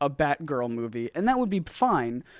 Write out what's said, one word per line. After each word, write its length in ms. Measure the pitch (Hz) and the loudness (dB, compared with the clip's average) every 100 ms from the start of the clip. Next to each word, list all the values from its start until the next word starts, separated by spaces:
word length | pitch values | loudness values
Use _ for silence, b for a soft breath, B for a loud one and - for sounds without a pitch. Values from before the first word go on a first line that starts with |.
a 80 | 143 | -2
Batgirl 640 | 139 147 - 156 131 120 | 2 0 0 -2 -2 -2
movie, 400 | 117 117 120 117 | -2 -4 -4 -6
and 140 | 170 226 | 0 2
that 100 | 254 | 2
would 100 | 226 | 0
be 100 | 190 | 0
fine, 640 | 160 - 254 160 120 123 B | -4 0 2 2 0 -6 B